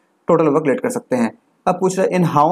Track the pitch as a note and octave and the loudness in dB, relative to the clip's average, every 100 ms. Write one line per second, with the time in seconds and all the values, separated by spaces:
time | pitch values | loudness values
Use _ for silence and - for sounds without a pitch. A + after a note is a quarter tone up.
0 | _ _ - E3 D#3 C#3+ D#3 B2 - A#2+ | _ _ 0 2 2 0 0 -2 -4 -6
1 | - B2+ A2+ - _ _ - F3+ F#3+ F#3 | -4 -4 -2 -6 _ _ -4 -2 -2 0
2 | F#3 F#3 E3 D3 D3+ | -2 0 0 2 2